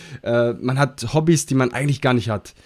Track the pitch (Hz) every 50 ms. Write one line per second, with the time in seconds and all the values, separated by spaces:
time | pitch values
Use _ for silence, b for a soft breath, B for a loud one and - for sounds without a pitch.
0 | B B 143 B - - 120 120 120 120 117 - - 127 131 131 143 135 - -
1 | - 117 - 156 160 165 170 147 - - 139 131 127 - - 120 139 147 139 -
2 | - 135 123 123 - 113 107 101 - - b b b